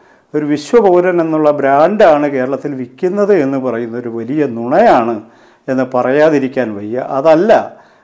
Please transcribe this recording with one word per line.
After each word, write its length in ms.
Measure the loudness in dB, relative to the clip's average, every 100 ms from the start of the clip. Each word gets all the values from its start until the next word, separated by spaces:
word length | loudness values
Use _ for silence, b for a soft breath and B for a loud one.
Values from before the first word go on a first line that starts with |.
| b b _
ഒരു 100 | -6
വിശ്വപൗരൻ 760 | -4 -4 0 2 4 4 2 0
എന്നുള്ള 300 | 0 0 0
ബ്രാൻഡാണ് 760 | 2 2 2 2 4 4 4 0
കേരളത്തിൽ 460 | -2 -2 -4 -6
വിൽക്കുന്നത് 600 | -8 -12 -6 -4 0 0
എന്ന് 240 | 2 0 -2
പറയുന്ന 400 | -4 -4 -6 -8
ഒരു 100 | -8
വലിയ 380 | -8 -6 -4 -4
നുണയാണ് 720 | -4 -2 2 4 2 0 -4 -10 b b b -6
എന്ന് 180 | -4 -2
പറയാതിരിക്കാൻ 840 | -2 0 2 2 2 -2 -4 -4 -6
വയ്യ. 220 | -8 -8
അതല്ല 800 | -6 0 2 4 4 2 0 b b b